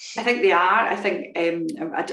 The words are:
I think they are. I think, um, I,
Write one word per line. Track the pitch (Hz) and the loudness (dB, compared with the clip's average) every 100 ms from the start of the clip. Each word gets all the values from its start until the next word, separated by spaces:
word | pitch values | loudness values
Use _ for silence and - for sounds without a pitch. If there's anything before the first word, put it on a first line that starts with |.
| - - | -12 -4
I | |
think | 240 240 | -2 2
they | 190 | 4
are. | 175 185 214 226 | 4 4 4 2
I | 202 | 0
think, | 208 175 - 170 | -2 -4 -4 -2
um, | 170 170 160 151 160 | 0 0 -4 -6 -6
I, | 160 165 | -4 -4